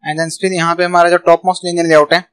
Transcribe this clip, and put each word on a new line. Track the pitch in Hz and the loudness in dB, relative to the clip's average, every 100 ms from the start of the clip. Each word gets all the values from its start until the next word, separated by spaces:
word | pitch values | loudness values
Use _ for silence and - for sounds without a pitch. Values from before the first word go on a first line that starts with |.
And | 151 156 | -10 -8
then | 165 | -8
still | - 190 | -6 -6
यहाँ | 185 165 170 | -4 -4 -2
पे | |
हमारा | 175 180 175 | 0 2 2
जो | 175 | 2
टॉप | - 170 185 | 2 2 0
मोस्ट | 180 | -6
linear | 180 175 170 | -6 -4 2
layout | 156 147 | 2 4
है | 165 180 | 0 -4